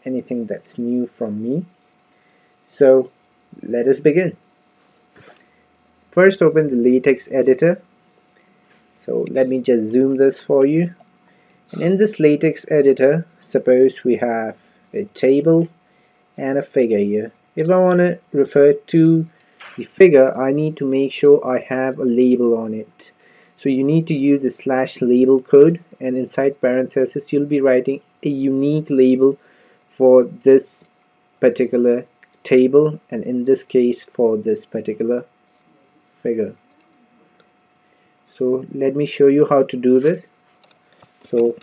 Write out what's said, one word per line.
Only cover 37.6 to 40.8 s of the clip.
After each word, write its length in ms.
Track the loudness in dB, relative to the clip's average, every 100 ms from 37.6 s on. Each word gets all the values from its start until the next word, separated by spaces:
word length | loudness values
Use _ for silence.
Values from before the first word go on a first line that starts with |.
| _ _ _ _ _ _ _
So 320 | -6 -4 -4 -6
let 200 | -6 -4
me 120 | -4 -6
show 220 | 2 2
you 180 | 4 2
how 160 | 2
to 140 | 0 -2
do 220 | 2 2
this. 260 | 2 -4 -10 _ _ _ _ -20